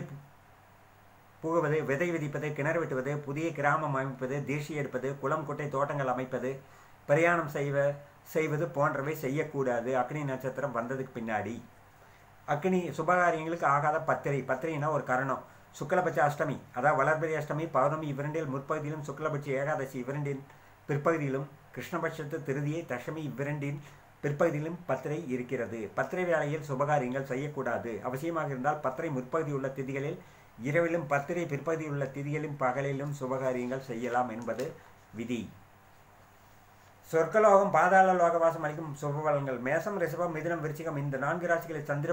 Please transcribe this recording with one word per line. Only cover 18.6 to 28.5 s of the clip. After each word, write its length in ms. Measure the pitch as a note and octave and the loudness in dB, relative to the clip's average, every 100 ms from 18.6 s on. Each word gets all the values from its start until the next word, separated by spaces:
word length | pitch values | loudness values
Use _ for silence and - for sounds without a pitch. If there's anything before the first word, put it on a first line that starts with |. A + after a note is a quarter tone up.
| - D#3 D3 D#3 D3 | -2 -4 -4 -6 -8
சுக்லபட்ச 400 | C#3+ D#3 C#3+ C#3+ C3+ | -4 -2 -2 -2 -2
ஏகாதசி 380 | C#3+ D3 C3+ C3+ | 0 -2 -4 -6
இவ்விரண்டின் 380 | B2 C#3+ C#3+ C3+ - - - - - | -4 -4 -4 -4 -8 -20 -20 -12 -4
பிற்பகுதியிலும் 580 | C#3+ C#3+ E3 C#3+ C3+ C#3+ - - | 0 2 2 2 -2 -4 -12 -16
கிருஷ்ணபட்சத்து 640 | - - E3+ D#3+ D#3 C#3+ D#3 - | -12 -6 -2 -2 -4 -6 -4 -2
திருதியை, 320 | C3+ C#3+ D#3+ - | -2 0 -2 -4
தசமி 300 | B2 - D#3 D3 | -6 -6 -6 -4
இவ்விரண்டின் 500 | A#2 C#3+ D3 C#3+ C#3+ - - - - | -4 -4 -2 -4 -6 -10 -20 -20 -6
பிற்பகுதியிலும் 560 | D3 D3 E3+ D3 D#3 E3+ - | -2 2 2 2 -4 -6 -4
பத்திரை 320 | C3 D3+ D#3 C3+ | -2 -2 -4 -4
இருக்கிறது. 480 | B2 A#2+ B2+ A2 A2+ G2+ - | -4 -2 -4 -4 -6 -6 -4
பத்திரை 260 | C3+ F3+ F3+ | -2 -2 2
வேளையில் 360 | D#3+ D3 D#3 C#3+ | 2 2 -2 -2
சுபகாரியங்கள் 600 | C3+ C#3+ D3 B2+ C3 C3 | 0 2 2 2 -2 -2
செய்யக்கூடாது. 640 | B2+ D3 C#3+ B2 A2+ A#2 G#2 A#2+ | -4 -4 -4 -2 -2 -2 -4 -4
அவசியமாக 440 | C3+ E3 E3 D3 | -4 -2 -2 -2